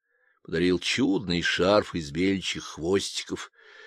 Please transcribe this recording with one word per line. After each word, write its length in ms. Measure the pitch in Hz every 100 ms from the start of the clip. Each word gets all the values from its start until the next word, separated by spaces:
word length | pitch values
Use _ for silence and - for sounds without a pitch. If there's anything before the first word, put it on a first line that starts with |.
| _ _ _ _ -
подарил 320 | 82 90 87
чудный 640 | - - 139 190 95 87
шарф 520 | 80 - 92 104 98
из 160 | 87 76
бельчьих 540 | 73 95 98 87 80
хвостиков, 880 | - - 80 98 - - - - - _ - -